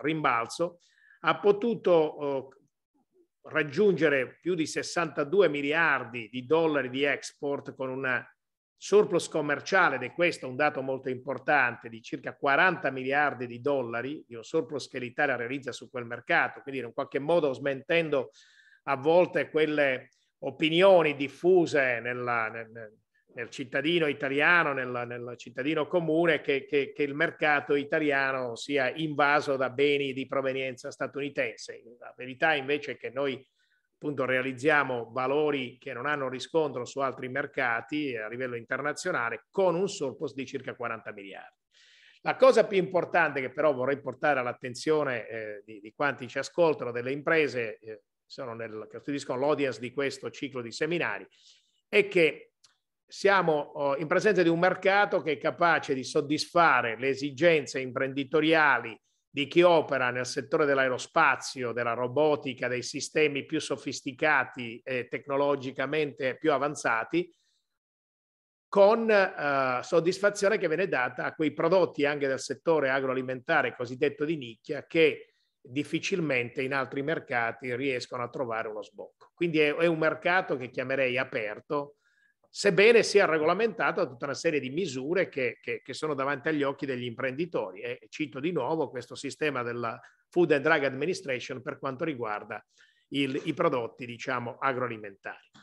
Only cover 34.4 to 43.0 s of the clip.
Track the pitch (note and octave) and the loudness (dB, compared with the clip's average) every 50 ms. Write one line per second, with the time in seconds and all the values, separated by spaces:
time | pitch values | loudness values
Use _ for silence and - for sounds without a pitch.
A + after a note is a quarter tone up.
34.4 | B2+ C3+ C3 A#2+ B2+ D#3 D3+ D3 C#3 C3 B2+ A#2+ A#2 A2+ A2+ B2+ B2+ C3 C#3 D3+ | 0 -2 -4 -2 2 4 4 4 4 2 -2 -6 -6 -6 -4 -4 -2 0 0 2
35.4 | D3+ D3+ C#3+ C3+ B2+ A#2+ B2+ - - C#3 B2+ A#2+ B2+ D3 D3+ C#3+ C3+ B2+ B2+ B2 | 2 0 0 -2 -4 -6 -10 -14 -14 -12 -10 -6 -4 -4 -2 -2 -4 -4 -6 -8
36.4 | - - - E3 D#3 C#3+ B2 B2+ A#2+ A2+ - C#3 C#3 C3 B2 C3+ C3 B2+ B2+ C#3 | -6 -2 0 0 0 0 -2 -6 -10 -8 -4 -2 -2 -2 -4 -6 -8 -6 -4 -4
37.4 | C#3+ C#3+ - C#3+ C3 A#2+ A#2 A#2 A#2 - D#3 D3+ D3+ C3+ A#2+ A2+ G#2+ G#2+ A#2 B2 | -6 -4 -4 -2 0 0 0 -2 -4 -4 -4 -4 -4 -4 -4 -6 -6 -8 -6 -6
38.4 | C3 B2 A#2+ A#2 A2+ - C3 C3 C#3 D3 C#3+ - - F#3 E3+ C3+ A#2 A#2 A2+ A2 | -6 -6 -6 -8 -8 -6 -6 -4 -4 -4 -6 -4 -4 -4 -2 -2 -2 -4 -6 -8
39.4 | - _ - G3 F#3+ F3+ E3 E3+ G3+ F#3 - - D3 C3 A2+ - D#3+ C3 - C3+ | -12 _ -2 2 2 2 2 2 0 -4 -4 -4 -6 -6 -6 -6 -8 -8 -8 -8
40.4 | B2+ B2 - C3 A2+ B2+ A2 - A#2+ A#2 A2+ G#2+ - A2 G#2+ G#2 G2 F#2+ F#2 F2 | -10 -8 -10 -10 -8 -10 -8 -6 -6 -6 -6 -8 -10 -14 -14 -14 -14 -16 -16 -16
41.4 | E2+ - _ _ _ _ _ _ _ _ _ _ - - _ _ - E3+ - - | -18 -20 _ _ _ _ _ _ _ _ _ _ -20 -20 _ _ -4 -4 2 6
42.4 | B3+ C4 A#3+ A3+ G#3 G#3+ G3+ F#3+ F3+ F#3+ F#3 F3 | 6 8 8 8 4 4 2 0 0 0 0 -2